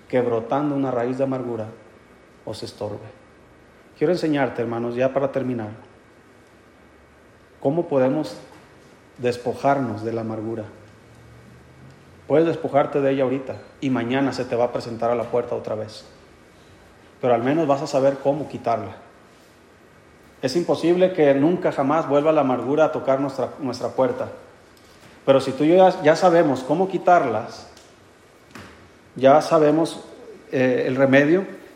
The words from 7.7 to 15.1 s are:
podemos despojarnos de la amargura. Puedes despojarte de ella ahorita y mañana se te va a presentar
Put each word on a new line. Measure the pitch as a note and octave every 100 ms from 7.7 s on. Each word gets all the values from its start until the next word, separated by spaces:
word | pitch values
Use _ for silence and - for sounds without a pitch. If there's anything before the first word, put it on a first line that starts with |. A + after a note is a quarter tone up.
| E3 E3+
podemos | C#3 C3 D3+ D3 - - - - - - - - -
despojarnos | B2 A#2+ B2 G#2+ C3+ C#3 B2 G#2+
de | A2
la | A2+
amargura. | A2+ A2 A2 A2+ G#2 - - - - - - - - - - - - - - - -
Puedes | C#3 E3
despojarte | - B2+ C#3 C#3+ D3
de | C3+
ella | C#3
ahorita | B2+ C3+ - - - -
y | C#3
mañana | B2 A#2 C3+ C3+
se | -
te | B2 A#2
va |
a | A#2+
presentar | B2+ A#2+ A2+ A#2